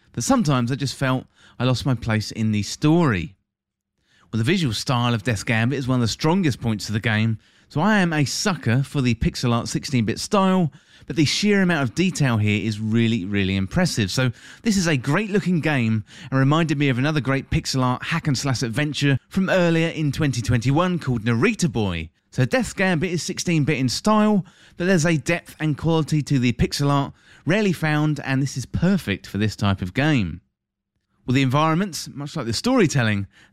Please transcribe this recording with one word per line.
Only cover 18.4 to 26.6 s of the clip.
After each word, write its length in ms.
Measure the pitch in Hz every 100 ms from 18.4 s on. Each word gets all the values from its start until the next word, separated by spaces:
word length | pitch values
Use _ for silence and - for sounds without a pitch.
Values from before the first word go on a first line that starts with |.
| 139 123
adventure 560 | 123 113 151 131 143 131 -
from 220 | 190 185
earlier 400 | 185 175 165 165
in 220 | - 151
twenty 300 | - 151 120
twenty-one 580 | - 113 120 143 180 175
called 240 | - 120
Narita 480 | 110 113 202 214 165
Boy. 380 | 117 101 85 80 _ _
So 160 | - 127
Death's 280 | 262 208
Gambit 360 | - 190 170 175
is 140 | 170
sixteen-bit 540 | - 175 - 165 139 143
in 120 | 127
style, 560 | - 214 214 214 208 - _ - -
but 80 | 175
there's 200 | 185 165
a 120 | 160
depth 380 | 139 170 - -
and 180 | 156 143
quality 440 | 156 165 143 151
to 160 | - 139
the 140 | 123
pixel 360 | 113